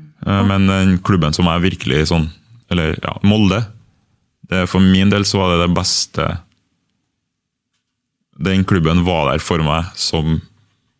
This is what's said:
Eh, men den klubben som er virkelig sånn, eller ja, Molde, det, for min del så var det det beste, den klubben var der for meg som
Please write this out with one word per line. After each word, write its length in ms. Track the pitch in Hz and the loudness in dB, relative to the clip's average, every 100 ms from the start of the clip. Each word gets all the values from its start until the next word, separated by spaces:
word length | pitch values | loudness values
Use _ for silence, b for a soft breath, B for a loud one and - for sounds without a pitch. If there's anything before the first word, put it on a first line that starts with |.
| 151 - - | -18 -8 -2
Eh, 160 | - 196 | 0 2
men 180 | 139 95 | 2 2
den 320 | 95 95 90 | 2 2 2
klubben 340 | 98 95 78 | 0 0 0
som 120 | 78 87 | 0 0
er 140 | 85 | 2
virkelig 480 | 90 - - 71 78 | -2 -2 -2 0 0
sånn, 180 | 85 78 - _ - - | 0 -2 -8 _ -20 -6
eller 260 | 87 80 - | -2 -2 -4
ja, 160 | - - | -8 -2
Molde, 400 | 101 107 98 98 113 - _ _ _ _ _ _ - | 2 2 2 0 -4 -12 _ _ _ _ _ _ -6
det, 160 | 92 90 | -2 0
for 120 | 92 | 2
min 300 | 95 95 98 | 4 4 2
del 120 | 104 | 0
så 140 | 98 101 | 0 0
var 160 | 92 | 0
det 140 | 85 87 | 0 0
det 60 | 87 | 0
beste, 500 | 95 - - - 78 87 - _ _ _ _ _ _ _ _ _ _ _ _ _ _ _ _ _ _ - | -2 -4 -4 -4 -4 -6 -12 _ _ _ _ _ _ _ _ _ _ _ _ _ _ _ _ _ _ -6
den 260 | 85 95 | -2 0
klubben 400 | 95 95 80 87 | 2 2 2 2
var 260 | 90 82 69 | 2 0 0
der 80 | 67 | -2
for 240 | - 85 | -2 -2
meg 220 | 78 80 90 | 0 -2 -4
som 460 | - - 85 78 80 - _ _ _ _ | -8 -4 -2 -2 -4 -6 _ _ _ _